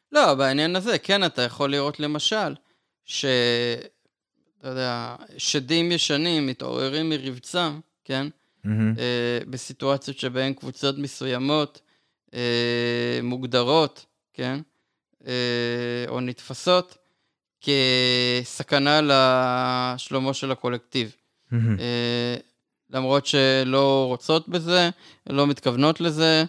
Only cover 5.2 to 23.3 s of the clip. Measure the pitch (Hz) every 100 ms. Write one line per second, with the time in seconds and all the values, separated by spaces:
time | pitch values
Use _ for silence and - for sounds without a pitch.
5.2 | - 117 - 147 127 165 170 170 - 147
6.2 | 170 160 135 123 131 123 135 151 160 151
7.2 | 131 123 - 175 170 147 - _ - 135
8.2 | 143 - _ _ 104 107 110 113 123 123
9.2 | 120 120 - 127 - 135 135 139 139 135
10.2 | 131 127 131 135 135 - 143 139 143 -
11.2 | 131 123 135 151 147 - _ _ _ _
12.2 | _ - 120 120 120 120 120 120 120 123
13.2 | 120 127 127 123 123 160 147 - - _
14.2 | _ - 127 139 151 _ _ _ _ _
15.2 | 123 127 123 120 120 120 120 120 123 123
16.2 | 123 123 - 131 180 180 180 _ _ _
17.2 | _ _ _ _ - 139 131 127 127 123
18.2 | 123 123 123 - 131 143 143 151 147 135
19.2 | 131 127 127 127 127 127 127 127 - 135
20.2 | 131 135 135 131 127 123 - 131 110 -
21.2 | _ _ - 120 113 98 120 120 120 120
22.2 | 120 120 - _ _ _ _ 131 131 139
23.2 | -